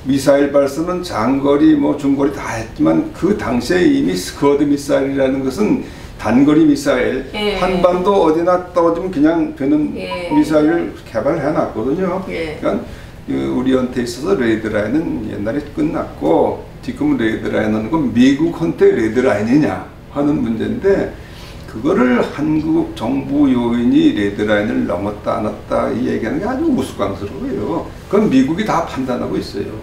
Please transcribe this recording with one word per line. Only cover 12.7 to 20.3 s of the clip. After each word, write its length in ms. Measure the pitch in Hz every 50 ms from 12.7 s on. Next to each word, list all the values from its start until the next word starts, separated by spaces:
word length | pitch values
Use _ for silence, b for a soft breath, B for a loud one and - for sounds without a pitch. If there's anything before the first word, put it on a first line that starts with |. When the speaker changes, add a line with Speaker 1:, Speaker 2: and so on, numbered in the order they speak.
| - 240 - B B B B B B B - -
Speaker 1:
그 60 | 135 135 135 135 135
우리한테 460 | 127 123 131 131 127 123 120 - 123
있어서 320 | 117 117 - 127 143 185 202
레드라인은 960 | 143 120 113 113 107 107 110 110 104 104 110 127 160 170 - - - 107 104
옛날에 300 | 101 101 101 110 120 143 143 - -
끝났고, 880 | 156 147 160 170 143 - - - - 147 156 165 147 127 - - - - - - -
지금 340 | - 127 117 - 143 151 143
레드라인은 720 | 120 113 110 110 107 113 110 117 - 110 107 107 110 110 110
그 60 | 160 165 143 120
미국한테 800 | 104 120 127 135 143 139 160 170 - - 165 165 - - 196 202
레드라인이냐 960 | - 120 110 110 107 127 123 127 104 101 107 117 131 156 139 101 92 92 - - - - - -
하는 300 | - 143 147 147